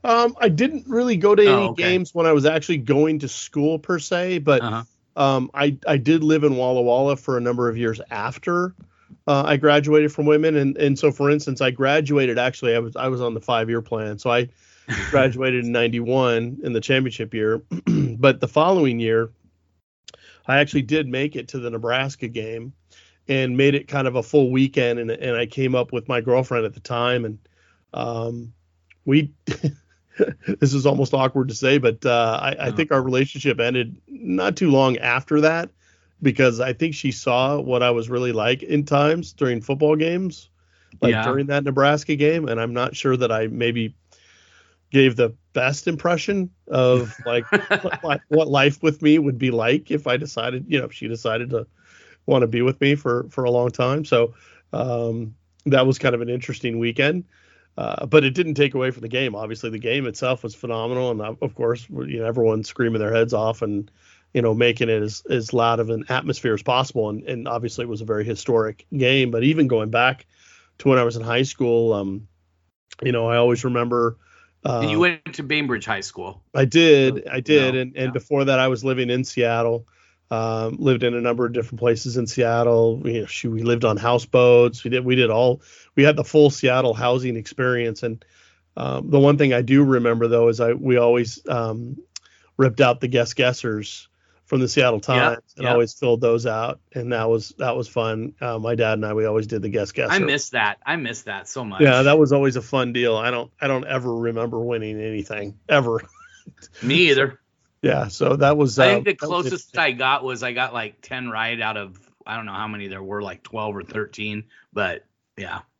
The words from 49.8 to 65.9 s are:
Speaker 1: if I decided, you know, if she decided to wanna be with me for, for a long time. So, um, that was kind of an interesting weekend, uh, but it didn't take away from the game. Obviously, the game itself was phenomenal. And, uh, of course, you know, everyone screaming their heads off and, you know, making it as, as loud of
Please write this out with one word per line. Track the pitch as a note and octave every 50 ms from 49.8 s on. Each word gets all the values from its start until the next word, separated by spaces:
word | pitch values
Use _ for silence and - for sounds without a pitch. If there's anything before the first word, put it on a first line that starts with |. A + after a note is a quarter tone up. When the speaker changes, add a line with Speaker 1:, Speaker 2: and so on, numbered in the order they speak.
| D3 -
Speaker 1:
if | D3+ D3 C#3+ C3+
I | B2
decided, | B2+ D#3 D3 - A#2 A2+ B2 B2+ B2+ - -
you | D#3 C3+
know, | B2
if | -
she | - - -
decided | A2+ A#2 A2+ - A#2 A2 A#2 A#2+ B2
to | B2+ A2+ A2 _ _ _ _ _ _ - - _ _ _ _
wanna | - C#3 C3 B2 A2+
be | A2 A#2+
with | A#2+ C3 C3+ _
me | C#3+ C#3 D3
for, | C#3+ D3 B2+ A#2+ A#2+ - -
for | - - B2+
a | B2
long | A#2+ B2 B2 B2
time. | B2 - B2+ B2 C3+ D3+ D3
So, | - - A#2+ A#2 A#2 A#2 _ _ _ _ _ _ _
um, | - - B2 B2+ A#2+ A#2 A#2 A#2 A2+ A2+ A2+ A2 A2 _ _ _ _ _ _
that | D3 C3+ C3+ B2+
was | C3+ C3 -
kind | - C3 B2
of | A#2
an | A#2 A#2
interesting | B2 B2 B2 - C3 - - B2 A2+ A#2
weekend, | A#2 A#2 A#2 B2+ C3+ C#3+ E3 F3+ F3 _ _ _ _ _ _ _ _ _ _ -
uh, | - - - - -
but | - - D#3 C#3
it | C3+ B2+
didn't | F3 F3+ D#3+ D3
take | C3+ C#3+ C3+ -
away | C3+ B2+ B2+
from | B2 B2
the | A2+ A2+
game. | B2 B2+ C3+ B2+ G#2
Obviously, | G2+ A2 G#2+ A2+ A2 A#2+ A#2
the | A2 G#2+
game | F#2+ A2+ B2 C#3+ C3+
itself | A#2+ G#2+ - C3+ B2+ B2+ B2
was | - A2+ G#2
phenomenal. | - - A#2+ A2+ A2+ A2+ A#2 B2+ B2+ B2+ B2
And, | A#2+ G#2+
uh, | G#2 G#2+ A#2+ -
of | - C#3+ -
course, | - B2 A2+ A#2+ A#2+ - -
you | F#3 C3+ B2+ C#3+ C3+ A2+
know, | A2+
everyone | A2+ A#2 B2+ A2+ A2+ A2 A2 A2
screaming | - - - A#2+ A#2 A2+ A2
their | G#2+ G#2 A2+
heads | A#2 A2+ A#2
off | A#2 G#2+ A2 A2 A2+ -
and, | A#2 G#2 G#2 G2+ G2+ - _ _ _ _ _ _ _ _ _
you | B2
know, | A#2+ A2+ A2
making | A2+ A#2+ A#2+ A2+ A#2 B2+ A2+
it | A2+ G#2+
as, | G#2 G#2 G#2 - _ -
as | - B2 A2 G#2+
loud | - A#2+ A#2 A#2 A#2 A2+
of | A2+ A2